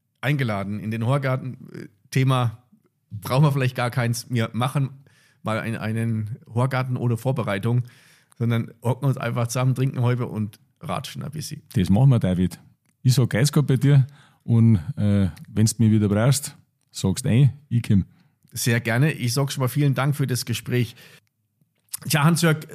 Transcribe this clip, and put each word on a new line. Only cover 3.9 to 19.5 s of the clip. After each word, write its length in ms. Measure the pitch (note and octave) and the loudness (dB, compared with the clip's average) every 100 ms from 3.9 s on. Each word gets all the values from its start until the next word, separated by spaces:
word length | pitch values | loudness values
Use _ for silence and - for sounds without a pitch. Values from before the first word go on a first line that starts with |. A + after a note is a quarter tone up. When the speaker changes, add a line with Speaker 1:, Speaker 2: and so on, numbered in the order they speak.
Speaker 1:
keins. 360 | A#2+ A#2 A#2 - | -2 -2 -2 -4
Wir 200 | B2 A2+ | -2 -2
machen 360 | A2+ B2+ D3 C3 - - _ _ _ | -2 -4 -2 -4 -6 -20 _ _ _
mal 160 | A2+ A2 | -6 -4
ein-, 160 | F#2+ A2+ | -4 -6
einen 640 | G#2+ A2 A2+ A2 G#2+ A#2 - | -6 -4 -4 -4 -6 -10 -8
Horgarten 480 | A2 C3 B2+ B2+ B2+ | -2 0 -2 -4 -4
ohne 220 | A#2+ A2+ | -2 -2
Vorbereitung, 640 | C3 C3 G#2 G2 A2+ A#2+ A#2+ - _ _ _ - | -2 -4 -2 -2 0 -2 -2 -10 _ _ _ -6
sondern 320 | A#2 A#2 - - | -2 -2 -4 -8
hocken 260 | A#2 A#2 C#3 | -4 -2 -2
uns 100 | B2+ | -2
einfach 300 | A#2+ A#2+ A#2 | -4 -4 -4
zusammen, 280 | B2+ C3 B2 | -2 -2 0
trinken 260 | C3+ - | -2 0
Häube 240 | A#2+ B2 A#2+ | 0 0 -4
und 320 | G#2 G#2 - _ _ | -6 -8 -10 _ _
ratschen 420 | - F#2 - C3+ | -8 -8 -8 -12
ein 100 | - | -12
bisschen. 320 | - - - - | -10 -12 -14 -6
Speaker 2:
Das 160 | - F2+ | -2 2
machen 200 | G2 C#3 | 4 6
wir, 100 | A#2 | 4
David. 400 | F#2+ F2+ F2+ - - _ _ _ | 2 0 -2 -4 -20 _ _ _
Ich 140 | C3 B2+ | 0 2
sag 160 | A#2+ | 2
Grüß 200 | G2 C#3+ | 2 2
Gott 160 | D#3+ C3+ | 2 2
bei 80 | C3 | 2
dir 320 | C#3 C#3+ C3 - _ _ | 6 6 4 -2 _ _
und, 340 | - A#2 A2+ G#2 - - | 0 4 6 4 2 -2
äh, 340 | G#2 G2+ F#2+ - - | 2 2 2 -2 -8
wenn's 280 | G#2 A2 - | 0 0 4
mich 120 | A2 | 4
wieder 160 | G#2+ G#2 | 4 2
brauchst, 480 | G2+ A#2+ C3+ - - _ _ _ | 2 2 2 -2 -16 _ _ _
sagst 340 | - F#2+ F2+ - | -4 -2 -2 0
ein, 260 | A2 C#3 - - | 4 4 2 -4
ich 160 | A#2+ | -4
komm. 220 | - G2+ - _ _ _ _ | 2 2 2 _ _ _ _
Speaker 1:
Sehr 260 | A#2 - A#2 | -6 -2 0
gerne. 320 | A2+ A#2 D#3 | 0 0 0
Ich 220 | - A#2+ | 0 -2
sag 180 | B2+ C#3 | -2 -4